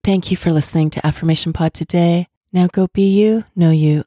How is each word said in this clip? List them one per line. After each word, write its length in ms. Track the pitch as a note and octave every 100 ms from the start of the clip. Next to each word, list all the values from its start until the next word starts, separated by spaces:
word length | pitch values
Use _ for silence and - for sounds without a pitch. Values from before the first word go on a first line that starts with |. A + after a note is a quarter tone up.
Thank 280 | - F#3+ -
you 60 | F#3
for 140 | -
listening 380 | D#3 - E3 D#3
to 160 | - D3+
Affirmation 480 | - E3 D#3+ E3
Pod 220 | - D#3+ -
today. 540 | E3 F3+ E3+ E3+ F3 _ _
Now 140 | F3+ F3+
go 220 | - F#3
be 200 | - G3
you, 360 | G3 G#3+ A3 - -
know 140 | E3
you, 360 | D#3+ D3+ D3+